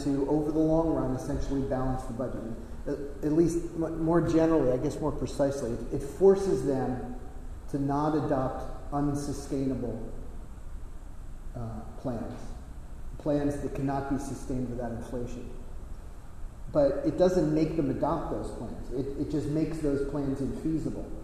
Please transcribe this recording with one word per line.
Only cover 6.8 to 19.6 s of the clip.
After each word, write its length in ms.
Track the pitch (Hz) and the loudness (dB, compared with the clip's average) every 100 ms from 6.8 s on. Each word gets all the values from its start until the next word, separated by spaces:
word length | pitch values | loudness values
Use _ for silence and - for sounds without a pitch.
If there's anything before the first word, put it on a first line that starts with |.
| 123 120 - - - - - - - | 0 -2 -4 -8 -8 -10 -8 -8 -4
to 80 | 143 | -2
not 360 | 139 143 156 151 131 | 0 2 2 2 2
adopt 400 | 135 131 - - - - | 2 0 -2 -6 -8 -4
unsustainable, 1200 | 143 143 139 - 131 - 139 135 120 110 110 117 - - - - - - - - - - - - - - 117 | 0 0 0 -2 -6 -4 -2 0 0 -2 -4 -6 -8 -8 -8 -10 -10 -8 -8 -8 -10 -10 -10 -10 -10 -8 -6
uh, 240 | 113 110 107 - | -6 -6 -8 -8
plans, 380 | 135 113 107 - - - - - - - - - | -6 -4 -6 -8 -8 -10 -10 -12 -10 -8 -8 -6
plans 440 | 156 147 143 143 | 0 2 2 -2
that 120 | 135 | -4
cannot 360 | - 135 139 139 | -2 -2 -2 -2
be 100 | 131 | -2
sustained 500 | - 127 - 127 120 | -2 -6 -4 -2 -2
without 220 | 120 117 | -4 -4
inflation. 580 | 113 113 123 117 117 98 - - - - - - - - - - - - | -6 -6 -6 -6 -6 -8 -8 -8 -8 -10 -10 -10 -12 -12 -10 -10 -8 0
But 300 | 151 139 - 160 | 4 4 4 2
it 120 | 160 | 4
doesn't 360 | 180 180 151 | 6 6 4
make 240 | 151 156 160 | 4 2 2
them 120 | 135 | 0
adopt 420 | 120 143 156 - | 2 0 0 -2
those 200 | 127 110 | -4 -6
plans. 400 | - 117 - - | -6 -8 -8 -6
It, 300 | 123 139 - | -4 -4 -2
it 100 | 135 | -2
just 160 | 151 139 | -2 0
makes 300 | 156 | 0